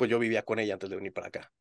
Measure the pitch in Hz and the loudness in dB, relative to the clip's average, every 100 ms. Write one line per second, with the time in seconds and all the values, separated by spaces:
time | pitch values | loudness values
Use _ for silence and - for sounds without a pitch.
0 | 120 117 117 110 - 110 107 95 95 95 | 4 4 4 2 0 0 0 -2 -4 -6
1 | 98 - 98 - - _ | -6 -8 -8 -10 -12 _